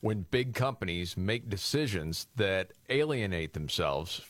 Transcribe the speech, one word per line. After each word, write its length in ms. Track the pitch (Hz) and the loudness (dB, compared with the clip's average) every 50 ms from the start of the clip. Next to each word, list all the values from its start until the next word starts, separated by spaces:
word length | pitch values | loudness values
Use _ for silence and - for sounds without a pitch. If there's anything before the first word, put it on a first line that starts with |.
when 260 | - 110 110 104 85 - | -2 0 0 -2 -2 0
big 200 | 131 123 131 127 | 0 0 2 0
companies 640 | 117 - 127 135 117 - 95 87 85 87 90 87 - | 0 0 0 0 0 -2 -2 -2 -2 -2 -2 -4 -2
make 320 | 92 92 101 117 120 - 117 | -2 0 0 0 0 -2 -4
decisions 800 | - 92 - - 135 147 156 120 101 85 78 78 80 - - - - | -4 -4 -2 0 2 2 2 2 0 -2 -2 -2 -4 -6 -8 -4 0
that 380 | 107 101 95 95 95 95 - - _ _ - | 2 2 4 4 2 0 -2 -6 _ _ 0
alienate 640 | 131 143 151 156 143 120 107 98 90 82 82 78 | 2 2 2 2 2 0 0 0 0 0 -2 -2
themselves 640 | - 80 76 71 - - 80 71 69 71 85 92 - - - | -4 -4 -4 -2 0 2 2 2 2 0 -2 -4 -8 -10 -10